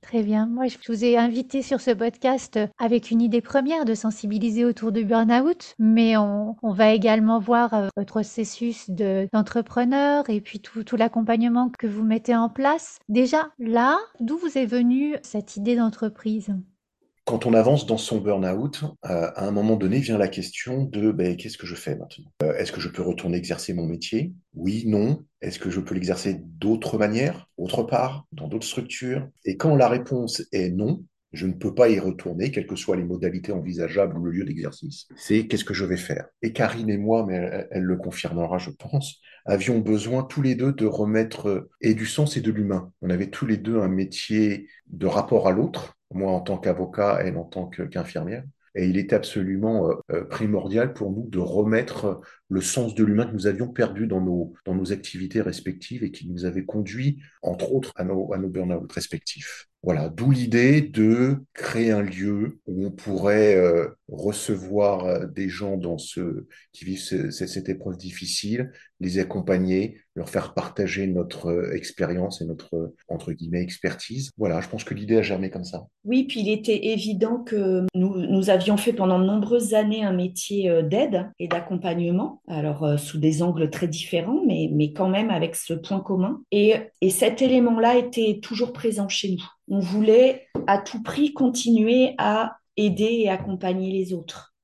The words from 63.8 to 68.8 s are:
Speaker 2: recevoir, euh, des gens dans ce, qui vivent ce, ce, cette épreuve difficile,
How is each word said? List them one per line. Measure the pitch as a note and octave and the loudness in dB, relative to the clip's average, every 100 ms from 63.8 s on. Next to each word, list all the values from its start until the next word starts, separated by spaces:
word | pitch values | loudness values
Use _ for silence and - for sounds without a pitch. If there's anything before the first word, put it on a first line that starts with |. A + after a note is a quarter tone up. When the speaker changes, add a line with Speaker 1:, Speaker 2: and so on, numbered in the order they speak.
| E2 - - | 0 -6 -16
Speaker 2:
recevoir, | - F#2 G#2 - G2+ F#2 G2+ G2+ F#2+ F2+ | -6 -4 -4 -4 -4 -2 2 4 2 0
euh, | F2+ F2+ | -2 -4
des | D#2 F#2+ | -6 -6
gens | F2+ G2+ F#2+ | -4 -4 -4
dans | F2 D#2+ | -4 -6
ce, | - - F2 - - - _ | -8 -6 -6 -6 -10 -20 _
qui | - | -16
vivent | F2+ F#2+ | -10 -8
ce, | - F#2 - | -4 -4 -4
ce, | - F2+ | -6 -8
cette | G2 F#2 | -8 -6
épreuve | F#2+ G2 F2+ | -6 -6 -10
difficile, | F#2 F2+ F#2 - G#2 A#2+ C3+ - | -12 -12 -8 -6 -4 -4 -4 -10